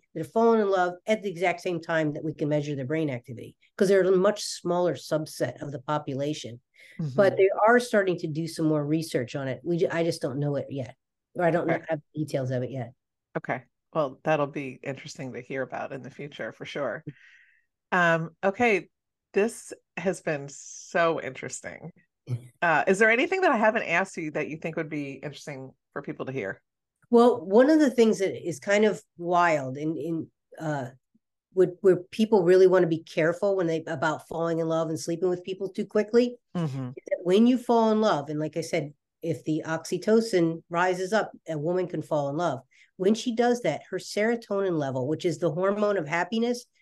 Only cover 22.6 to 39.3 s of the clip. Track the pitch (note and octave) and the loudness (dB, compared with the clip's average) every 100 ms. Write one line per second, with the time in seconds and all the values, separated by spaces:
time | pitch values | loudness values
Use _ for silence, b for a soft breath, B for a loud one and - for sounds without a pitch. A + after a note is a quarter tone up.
22.6 | F3 D3+ C3+ F#3+ A3 A#3 E4+ F#4+ F#4 B3+ | 2 4 4 4 4 4 2 2 2 4
23.6 | A3 A3+ - E3 F#3+ - D#3 D3+ D3+ D#3 | 4 2 0 0 -2 -4 -6 -4 -6 -6
24.6 | E3+ E3 D#3 D#3 C#3+ C#3 D3 C3+ - C3+ | -8 -6 -6 -6 -8 -10 -12 -14 -14 -14
25.6 | C3 - _ - C#3+ D3+ C3+ C3 G2 - | -14 -20 _ -12 -10 -8 -8 -6 -6 -8
26.6 | _ _ _ _ - A#3+ A#3+ - E3+ G3+ | _ _ _ _ 2 6 6 4 2 4
27.6 | C4+ D#4 D4 - A3+ G3 F#3+ D#3 F3 D#3 | 6 6 4 4 4 4 0 -2 -6 -6
28.6 | - G3+ G#3+ F3+ - - E3+ F3 F3 D#3 | 0 4 4 0 -8 -10 0 4 4 2
29.6 | C3 C3 D#3 D#3+ D3+ E3 B2 _ _ - | -2 -6 -4 -4 -4 -6 -8 _ _ -10
30.6 | D#3+ D3 B2+ - _ _ _ _ _ F3+ | -6 -4 -6 -12 _ _ _ _ _ 2
31.6 | F3+ - G3 F3 - - A3 G#3+ E3+ F#3 | 2 2 4 4 0 -2 4 4 6 8
32.6 | F#3 F#3 F3+ D#3+ - - D#3+ E3+ G3+ F#3+ | 8 6 4 0 -4 0 0 2 0 0
33.6 | E3+ D#3+ D#3+ D#3+ D#3 D3+ - D#3+ E3 E3 | 0 -2 -4 -4 -2 -4 -6 -4 -2 -2
34.6 | E3 D#3+ D#3+ D#3+ - E3+ F#3 F3+ F3+ F#3+ | 0 0 -2 -4 -6 -2 -2 -2 -6 -8
35.6 | G3 - G#3 G#3+ G#3 A#3 B3 B3 _ F3+ | -8 -6 -4 -2 2 2 2 -2 _ -4
36.6 | E3 C3+ B2+ C3 - C#5+ F3 F#3+ A#3 B3+ | -4 -4 -8 -10 -8 -4 2 6 6 4
37.6 | - A#3 A3 G#3+ G#3+ D#3 D3 D3+ D#3 E3 | 2 4 4 4 2 2 -2 -4 -4 -6
38.6 | D#3+ E3 D3 - _ _ E3 | -4 -4 -4 -10 _ _ -6